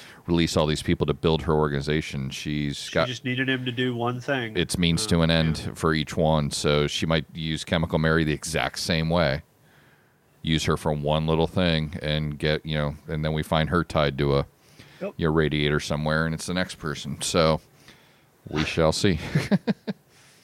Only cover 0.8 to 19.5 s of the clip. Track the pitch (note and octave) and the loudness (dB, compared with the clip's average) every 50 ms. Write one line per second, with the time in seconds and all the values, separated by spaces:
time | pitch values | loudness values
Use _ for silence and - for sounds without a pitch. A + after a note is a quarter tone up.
0.8 | - - E2 - - D2 C#2+ - - E2 D#2+ D#2 C#2+ D#2 D#2 D2+ D2+ D2 C#2+ C#2 | 0 0 0 2 2 0 0 0 2 2 2 2 2 2 2 2 2 2 0 -2
1.8 | C#2 D2 D2+ D#2 - - - C#2 C2+ C2+ - - - D#2 D2 D2 D2 C#2+ C#2 - | -2 0 0 0 -2 -4 -6 -6 -6 -6 -8 -8 -6 -4 -4 -2 -2 -4 -4 -6
2.8 | - - - E2+ - B2+ B2 - - B2 B2 B2+ C3 C3 C3 B2+ B2+ B2+ A#2+ B2 | -8 -4 -2 -2 -2 -2 -4 -6 -6 -6 -4 -2 -2 -2 -2 -2 -4 -4 -4 -2
3.8 | B2+ B2+ A#2+ A#2 A#2 A#2+ B2 B2 - - C#3 B2+ A#2 A2 G#2+ F2 D#2+ - - F#2+ | -2 -2 -2 -2 -2 -2 -4 -4 -4 -4 -4 -2 -4 -4 -2 -2 -2 0 0 2
4.8 | F2 E2+ E2 E2+ - - F2+ E2 E2 D#2+ E2 E2 D#2+ D#2+ D#2 - - - - - | 2 2 2 2 2 2 2 2 4 4 4 4 2 2 0 -2 -4 -8 -4 -2
5.8 | - D#2+ D#2+ D#2 D2 - - F2+ D#2+ D#2 D#2+ D2+ D2 D2 - - - D#2 D2 D2 | 0 2 2 2 0 -2 -2 0 2 2 2 2 0 -2 -2 0 2 2 4 4
6.8 | D2 C#2+ - - F#2 D#2+ E2 D#2+ C#2+ - - E2 D#2+ D#2+ D#2+ D2+ - - F#2 E2 | 2 0 0 -2 0 0 0 0 -2 -4 -8 -6 -4 -4 -4 -4 -2 -2 0 0
7.8 | D#2+ - E2 D#2+ D#2 D#2+ D#2+ E2 D#2 D2+ D2 - - E2 D2+ C#2 B1 - - - | 0 0 0 2 2 4 4 4 2 2 0 -2 -4 -4 -2 -2 -2 -2 -4 -4
8.8 | - - E2+ D#2+ D#2+ D#2+ E2+ F2 E2 C#2 C#2 - - _ _ _ _ _ _ - | -4 -2 0 0 0 0 2 2 2 2 0 -2 -6 _ _ _ _ _ _ -20
9.8 | - _ _ _ _ _ _ _ _ _ _ _ - D#2+ D#2+ D#2 - - D#2+ - | -20 _ _ _ _ _ _ _ _ _ _ _ -2 0 0 2 2 0 0 0
10.8 | - D#2+ D2+ D2 C#2+ D2+ D2+ D#2 D#2+ D#2+ D#2+ D#2+ D#2+ - - G2 F#2 E2+ D#2+ D#2 | 0 -2 -2 0 0 0 0 2 2 2 2 2 0 0 0 0 2 2 2 0
11.8 | D#2 D2+ D#2 - - D2+ D2+ D#2 D2+ D2 D2 C#2 D#2 D2+ D2+ - - D#2 D#2 D2+ | -2 -4 -6 -6 -4 -2 -2 -2 -2 -4 -4 -2 0 0 0 0 -2 -4 -2 -2
12.8 | D2 D2+ D2+ - - E2 D#2+ D#2 D2+ D#2 D#2 D#2 D2+ - E2 D#2 D#2 C#2+ F2+ F2 | -2 -2 -4 -6 -8 -6 -4 -2 -2 -2 -2 -2 -2 0 0 2 2 2 0 0
13.8 | D#2+ - - D#2+ D2 C#2+ C2+ C2+ D2 C#2 C#2 C#2 - - _ _ _ - - - | 0 0 0 2 2 2 2 0 2 2 2 2 0 -2 _ _ _ -20 -20 -20
14.8 | - - - - F#3 G3+ - - E2+ D#2 D#2 D#2+ D#2 D2 D2 D2 D2 D2 D2+ D2 | -20 -20 -12 -10 -10 -8 -4 -2 0 2 2 2 2 2 2 0 2 2 2 0
15.8 | - - D2+ D2 D2+ D#2 D#2 D#2+ D#2+ D#2+ D#2+ D2+ - - F2 F#2 F2+ - - - | 0 -2 -2 -2 0 0 0 0 0 0 -2 -4 -6 -4 -4 -4 -4 -4 -8 -8
16.8 | - D2+ C#2+ - - C#2 C#2+ - - - - F2+ D#2+ D#2+ D#2 D2+ - - - - | -8 -8 -8 -8 -8 -10 -8 -6 -4 0 2 4 4 4 4 2 -2 -8 -20 -20
17.8 | - - - - _ _ _ _ _ _ _ _ - - - D#2 D#2+ - - E2+ | -20 -20 -20 -20 _ _ _ _ _ _ _ _ -12 -6 -4 -2 -2 0 2 4
18.8 | D#2+ D#2 - - - G2+ E2+ D2 - - - C#3+ - - | 4 4 4 4 2 2 2 0 -2 -2 -2 -2 0 2